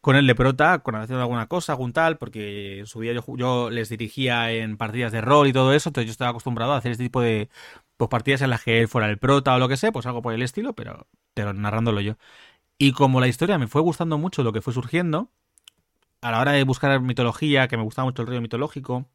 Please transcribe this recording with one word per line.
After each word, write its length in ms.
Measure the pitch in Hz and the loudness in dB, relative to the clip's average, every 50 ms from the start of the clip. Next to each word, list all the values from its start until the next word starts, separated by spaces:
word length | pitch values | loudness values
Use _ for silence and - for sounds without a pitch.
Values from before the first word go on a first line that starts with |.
con 160 | _ 143 131 | _ 4 4
él 100 | 139 143 | 6 6
de 80 | 131 123 | 4 4
prota, 440 | - 127 131 135 131 151 160 185 156 | 4 4 2 2 4 4 4 4 2
con 160 | - - 117 | 0 -6 -6
haciendo 260 | 107 110 110 127 127 123 | -6 -6 -6 -4 -4 -4
alguna 260 | 120 123 120 113 - | -2 -4 -4 -4 -4
cosa, 240 | 165 180 165 - 151 | -4 -6 -4 -4 -6
algún 200 | 127 131 123 120 | -4 -4 -4 0
tal, 260 | 165 165 165 165 - | 2 2 2 0 -2
porque 640 | - 113 104 110 104 104 101 104 101 98 98 98 | -8 -14 -10 -10 -10 -8 -8 -10 -10 -10 -12 -14
en 60 | 104 | -14
su 140 | 110 - 117 113 | -14 -12 -8 -6
día 100 | 117 120 | -4 -4
yo 80 | 120 117 | -6 -6
ju-, 160 | - - 123 | -8 -6 -2
yo 320 | 123 127 127 123 123 117 | 0 0 0 0 0 -2
les 180 | 117 120 113 104 | -2 -4 -4 -4
dirigía 640 | 120 110 120 104 - - 131 123 120 117 117 117 113 | -6 -8 -8 -8 -4 -2 -2 0 0 0 0 0 -2
en 240 | 113 113 110 107 104 | -2 -4 -4 -6 -6
partidas 340 | 113 110 107 123 123 117 107 | -6 -6 -4 -4 -4 -2 -2
de 80 | 113 110 | -2 2
rol 260 | 123 139 147 143 139 | 4 6 6 6 6
y 40 | 123 | 4
todo 200 | 135 131 131 139 | 4 4 4 4
eso, 160 | 147 - 170 | 4 2 0
entonces 180 | 143 135 117 110 | -4 -4 -4 -4
yo 40 | 113 | -6
estaba 180 | - 131 123 | -6 -4 -4
acostumbrado 440 | 120 120 - 135 120 110 113 127 143 | -4 -4 -6 -6 -4 -2 -2 -2 -2
a 40 | 135 | -2
hacer 140 | - 123 120 | -2 -4 -4
este 120 | 113 123 | -4 -6
tipo 160 | 120 - 131 120 | -2 0 0 2
de, 280 | 117 113 107 110 - _ - - - - - _ _ _ _ | 2 2 0 -2 -6 _ -20 -20 -20 -20 -20 _ _ _ _
pues, 120 | 117 110 | -2 0
partidas 320 | - 117 113 - 139 131 135 | 0 -2 2 2 0 2 2
en 80 | 131 | 0
las 140 | 123 113 - | 0 -2 0
que 160 | - 113 113 | 2 2 2
él 80 | 117 110 | 2 2
fuera 220 | - 123 107 107 | 2 0 0 0
el 80 | 104 104 | -2 0
prota 360 | - 127 139 139 135 139 127 | 2 4 4 4 4 4 4
o 40 | 127 | 4
lo 80 | 127 123 | 4 2
que 80 | 135 135 | 0 0
sea, 140 | - 160 - | 0 -2 -2
pues 140 | 135 110 | -2 -6
algo 160 | 123 123 120 117 | -6 -8 -6 -4
por 120 | 120 113 | -4 -4
el 80 | 113 123 | -2 -4
estilo, 320 | 123 - - 220 269 - | -4 -4 -6 -6 -6 -8
pero, 340 | - - - - - - _ _ _ _ _ _ | -10 -12 -14 -14 -18 -20 _ _ _ _ _ _
pero 180 | - 104 104 101 | -6 -4 -4 -4
narrándolo 460 | 98 104 104 104 110 113 117 107 101 101 | -4 -2 -2 0 0 2 2 2 0 0
yo. 140 | 104 110 _ _ - - - - - _ _ _ _ _ _ | -2 -4 _ _ -20 -20 -20 -20 -20 _ _ _ _ _ _
Y 140 | 143 139 131 | 2 2 4
como 280 | - 143 135 131 127 | 4 4 4 4 4
la 80 | 127 123 | 4 2
historia 300 | 117 - 165 175 208 165 | 2 0 0 0 2 0
me 100 | 127 110 | 0 0
fue 140 | - 139 160 | 0 2 2
gustando 360 | 170 160 - 175 165 160 147 | 2 0 0 -2 -2 -2 -2
mucho 240 | 151 185 - - 131 | -2 -4 -2 0 -2
lo 80 | 117 107 | 0 -2
que 100 | 110 - | -2 -4
fue 100 | - 117 | -4 -6
surgiendo, 560 | 123 117 120 - 165 180 170 151 160 233 - _ _ _ _ _ _ _ - _ _ _ _ _ _ _ _ _ _ - | -6 -6 -2 -2 -2 0 0 -2 -2 -4 -6 _ _ _ _ _ _ _ -20 _ _ _ _ _ _ _ _ _ _ -6
a 80 | 120 113 | -2 0
la 80 | 113 | 2
hora 120 | 127 143 143 | 2 4 4
de 120 | 143 135 | 4 4
buscar 360 | 135 131 - - 139 139 135 | 2 0 0 2 2 2 2
mitología, 680 | 127 127 123 - 123 120 110 - - 151 143 135 131 127 | 2 -2 0 0 0 0 0 0 0 2 2 2 2 2
que 80 | 135 | 0
me 80 | 117 110 | -4 -4
gustaba 220 | 107 110 - 131 | -6 -4 -4 -4
mucho 160 | 131 131 127 117 | -4 -4 -4 -6
el 60 | 117 | -6
rollo 140 | 123 123 117 | -6 -6 -6
mitológico 640 | 113 - 117 139 156 - 147 131 - 123 123 139 _ _ | -6 -6 -6 -6 -6 -8 -12 -8 -6 -6 -6 -6 _ _